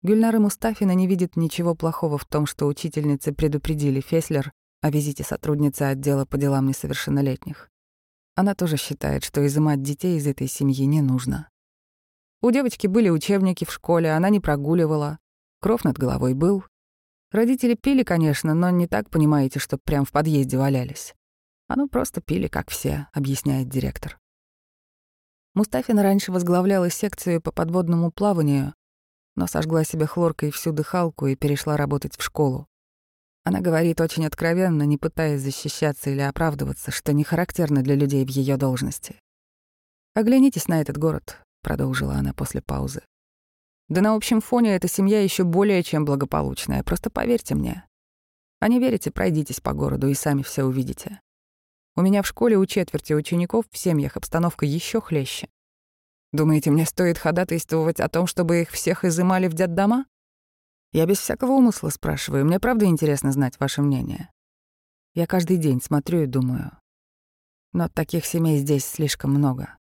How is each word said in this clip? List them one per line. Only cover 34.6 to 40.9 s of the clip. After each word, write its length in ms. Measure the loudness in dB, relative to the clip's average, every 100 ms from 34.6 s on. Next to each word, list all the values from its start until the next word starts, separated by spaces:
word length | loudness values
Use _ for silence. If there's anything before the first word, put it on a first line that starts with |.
| 2 2
не 160 | 2 0
пытаясь 420 | -2 -2 -2 -2
защищаться 680 | -4 -6 -8 -2 -2 -2 -4
или 100 | -2
оправдываться, 720 | -4 0 -2 -2 -6 -6 -8
что 220 | -8 0
не 100 | 0
характерно 600 | 2 0 -2 -2 0 2
для 120 | 2
людей 300 | 2 2 0
в 60 | 0
ее 260 | -2 0 0
должности. 640 | 0 -2 -4 -8 -14 -18 _ _ _ _ _ _ _ _ _
«Оглянитесь 520 | -2 4 6 6 4 0
на 140 | 0
этот 180 | 0